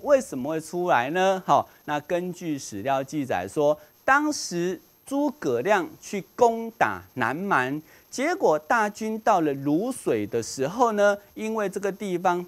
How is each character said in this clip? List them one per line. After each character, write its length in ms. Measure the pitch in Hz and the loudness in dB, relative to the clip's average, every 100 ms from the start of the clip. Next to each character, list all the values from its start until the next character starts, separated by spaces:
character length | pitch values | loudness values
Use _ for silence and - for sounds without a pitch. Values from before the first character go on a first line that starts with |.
为 160 | 240 269 | 2 2
什 180 | - 135 | 2 -6
么 120 | 135 | -6
会 100 | 160 | -6
出 300 | 151 175 175 | -6 -4 2
来 200 | 131 127 | 2 2
呢？ 300 | 180 190 185 175 | 2 2 2 2
好， 220 | 139 - - - | 2 2 -6 -6
那 120 | 147 | -6
根 320 | - 175 180 | -2 -4 -4
据 260 | 165 170 143 | -6 -6 -6
史 220 | - 101 | -8 -6
料 200 | 123 135 | -2 -2
记 220 | 135 156 | -2 -6
载 240 | 123 95 95 | -2 -2 -2
说， 300 | - 147 151 - _ | 2 2 2 -6 _
当 280 | - 277 302 | 2 2 2
时 460 | 294 - 175 180 - - _ - | -4 -6 -4 -2 -4 -10 _ -6
诸 260 | 277 294 | -2 -2
葛 300 | - 151 117 | -2 -2 0
亮 260 | 165 208 156 - | 2 0 0 -10
去 200 | - 202 - - | -8 -8 -8 2
攻 340 | 240 226 226 | 2 4 -6
打 300 | - 110 92 92 | -2 0 0 -10
南 200 | 127 120 | -4 -2
蛮， 480 | 147 202 151 127 147 - - _ | -2 0 0 0 -4 -8 -20 _
结 260 | - 294 359 | -4 -2 2
果 240 | 196 151 | 2 2
大 300 | - 240 208 | 2 0 0
军 280 | 208 220 220 | -4 -6 -2
到 200 | 233 190 | 2 2
了 160 | 151 139 | 2 0
卤 340 | 139 190 240 | 0 0 0
水 380 | 254 175 117 101 | -4 -2 -2 -2
的 160 | 117 | -4
时 240 | 113 - 135 | -4 -4 -4
候 240 | 214 233 | 2 2
呢， 260 | 208 202 202 - | 4 2 2 -4
因 220 | - 214 220 | -8 -6 -4
为 140 | 196 | -4
这 100 | 196 | -4
个 100 | 196 | -6
地 280 | 190 208 170 | -4 -4 -2
方 280 | 185 175 | 0 0